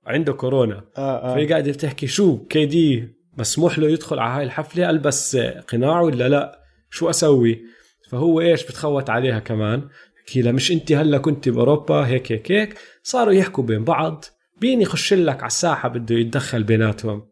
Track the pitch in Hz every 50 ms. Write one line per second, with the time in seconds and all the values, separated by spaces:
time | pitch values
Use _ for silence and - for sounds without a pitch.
0 | _ - 120 151 165 143 127 - 131 127 135 131 123 110 101 98 - _ _ -
1 | 135 135 131 - - 127 127 143 151 147 170 156 143 143 139 143 - 147 131 -
2 | 147 131 - - 202 180 139 107 - - - 156 151 139 147 170 165 151 131 117
3 | 117 - _ _ _ _ _ - 113 - - 151 165 170 - - 156 151 160 160
4 | - - 156 127 113 117 127 143 143 123 - 156 151 - - 175 175 175 160 156
5 | 139 147 135 - - - - 123 113 123 - - - - - 117 123 143 165 175
6 | 170 160 143 120 123 127 143 143 147 - - _ _ _ _ _ _ _ - -
7 | 165 165 160 - 170 151 143 131 120 117 113 113 - - - _ _ _ _ _
8 | _ _ 123 123 147 170 165 160 170 170 165 - - - - - 160 151 143 139
9 | 135 135 110 120 127 131 117 107 107 - 117 107 107 104 113 131 139 - - -
10 | - _ _ _ _ - - 127 117 120 117 135 - - 175 160 - - 151 143
11 | 156 156 147 135 143 160 143 139 - 131 117 113 120 131 151 147 147 - 156 147
12 | 143 120 127 127 127 - 113 110 - - 185 214 214 208 - - - - _ _
13 | _ - - 254 233 214 190 196 185 180 190 143 123 113 110 107 113 156 160 135
14 | 160 165 160 147 - - _ _ _ _ _ _ 220 254 262 240 196 - - 143
15 | - - 202 185 170 151 131 131 123 117 - - 175 170 147 - - 123 117 120
16 | 117 110 117 117 117 117 117 139 - - - 117 107 104 113 110 113 110 104 -
17 | - 110 104 104 107 _